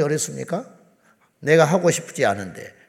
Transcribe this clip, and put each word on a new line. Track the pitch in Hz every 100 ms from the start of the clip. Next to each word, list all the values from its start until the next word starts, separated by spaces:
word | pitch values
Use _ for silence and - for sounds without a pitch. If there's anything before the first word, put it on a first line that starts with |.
어렵습니까? | 147 147 - 135 127 196 262 - _ _ _ _ _ _
내가 | 143 165
하고 | 151 180 175
싶지 | - - - 113
않은데, | 101 92 - - -